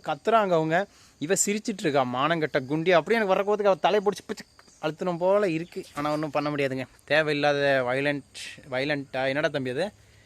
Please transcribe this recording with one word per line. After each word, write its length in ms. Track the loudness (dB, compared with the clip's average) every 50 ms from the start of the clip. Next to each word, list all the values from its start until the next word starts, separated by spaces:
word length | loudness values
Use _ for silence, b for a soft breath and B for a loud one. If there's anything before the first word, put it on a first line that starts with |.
| -4
கத்துறாங்க 460 | -6 -6 -2 0 4 4 4 4 4
அவங்க. 360 | 2 2 2 2 0 0 0 b b b b b b b
இவ 140 | -2 -2 0 0 0
சிரிச்சிட்டு 340 | 0 -2 -2 -4 -6 -6 -2
இருக்கா, 260 | -2 0 2 2 0
மானங்கெட்ட 600 | 0 0 0 0 0 0 0 -2 -2 -2 -2 -2
குண்டி. 260 | -2 -4 -2 2 4
அப்படியே 320 | 4 4 4 2 0 0 2
எனக்கு 40 |
வர 140 | 2 2 0 2
கோவத்துக்கு 220 | 0 0 2 2
அவ 100 | 2 2
தலையை 320 | 4 2 2 2 2 2
பிடிச்சி 180 | 0 -4 -4 -10
பிச்சு 180 | -12 -12 -12 -14 _ _ -20 -20 _ _ -6
அழுத்தணும் 360 | -6 -6 -4 -4 -4 -4 -2
போல 320 | 0 2 2 2 2 2 0
இருக்கு. 360 | -2 -4 -6 -8 -12 -14 -14 -10 -8
ஆனா 180 | -6 -4 -2
ஒண்ணும் 180 | -2 -2 -4 -2
பண்ண 200 | -2 -2 -2 -2
முடியாதுங்க. 340 | -2 -2 -2 -2 -2 -6 -8 -10 -14 _ _
தேவையில்லாத 840 | 0 0 2 2 0 -2 0 0 0 2 2 2 2 2 2 0 0
வயலண்ட், 320 | -2 -2 -2 -2 -4 -4 -8 _ -18 -16 -16 -16 -16 -18 -12 -6
வயலண்டா, 560 | -4 -4 -2 -2 -4 -4 -6 -6 -6 -2 -2
என்னடா 200 | -2 -2 0 -2
தம்பி 220 | -2 -2 -2 -4 -4
அது? 220 | -4 -4 -4 -6 -8 b b b b b b